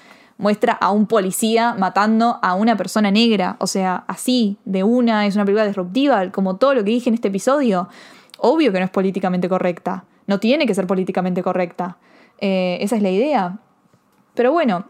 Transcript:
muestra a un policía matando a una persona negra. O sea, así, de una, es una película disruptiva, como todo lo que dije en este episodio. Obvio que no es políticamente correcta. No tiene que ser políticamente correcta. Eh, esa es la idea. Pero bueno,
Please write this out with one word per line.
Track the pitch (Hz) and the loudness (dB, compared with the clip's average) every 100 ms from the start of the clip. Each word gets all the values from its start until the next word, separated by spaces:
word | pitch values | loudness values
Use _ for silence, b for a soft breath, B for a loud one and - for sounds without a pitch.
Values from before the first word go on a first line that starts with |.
| B B B B | B B B B
muestra | 202 208 - | -2 0 0
a | 220 180 | 0 0
un | 208 202 | 2 2
policía | 226 185 - 220 226 233 226 | 2 0 -2 0 2 0 0
matando | 185 185 214 220 233 - | -2 0 2 2 2 0
a | 185 185 | -2 0
una | 220 220 | 2 0
persona | 185 220 208 | -2 0 2
negra. | 202 233 208 180 - | 4 4 2 0 -2
O | 190 | -4
sea, | 202 185 185 - | -2 -2 -4 -8
así, | 190 - 254 214 202 - | -8 -2 0 0 -2 -6
de | 190 | -2
una, | 190 247 233 214 208 | 2 2 2 2 0
es | 196 | 0
una | 196 | 2
película | 208 214 | 2 0
disruptiva, | 202 180 208 285 226 185 | -2 -4 0 2 2 0
como | 202 190 190 | -2 -2 2
todo | 269 | 2
lo | 269 | 2
que | 202 | 0
dije | 240 240 | 0 0
en | |
este | 226 208 | -2 -2
episodio. | 196 247 285 254 185 185 B B B B - | -2 0 2 2 0 -2 B B B B -2
Obvio | 220 320 285 | 0 2 2
que | 185 | 2
no | 185 | -2
es | |
políticamente | - 190 185 185 180 180 | 0 -2 0 -2 -2 -2
correcta. | 185 185 170 - 190 - _ - | 0 -2 -4 -6 -8 -12 _ -4
No | 196 | -2
tiene | 220 285 269 | 2 2 2
que | |
ser | 196 185 | 0 0
políticamente | 190 185 190 185 180 | -2 -2 -2 -2 -2
correcta. | 185 180 175 - 180 - b b b b | -2 -2 -4 -6 -10 -10 b b b b
Eh, | 202 190 180 180 | -2 -2 -2 -2
esa | 202 233 | -2 0
es | |
la | 202 | 0
idea. | 185 285 262 180 190 _ _ _ _ _ _ _ | 0 0 0 -2 -6 _ _ _ _ _ _ _
Pero | - 240 | -2 0
bueno, | 330 285 175 - | 2 0 -2 -4